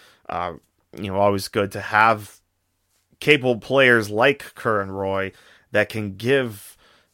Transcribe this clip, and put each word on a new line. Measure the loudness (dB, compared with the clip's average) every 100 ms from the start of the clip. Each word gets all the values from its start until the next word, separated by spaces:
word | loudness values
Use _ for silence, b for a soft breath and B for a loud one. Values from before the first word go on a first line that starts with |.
| b b -10
uh, | -8 -8 -10 _ _ _ -12
you | -6
know, | 2
always | 2 2 -2
good | -4 -4
to | -6
have | -2 2 4 2 -4 -20 _ _ _ _ _ _ _ _
capable | 0 2 2 -2
players | 0 4 6 4 2
like | 0 0 0 -8
Kerr | -8 -4 -2
and | -4 -6
Roy | -4 -4 -6 b b b b
that | -2 -2
can | -4 -8 -6
give, | 0 0 0 -8 -18 -20 b b b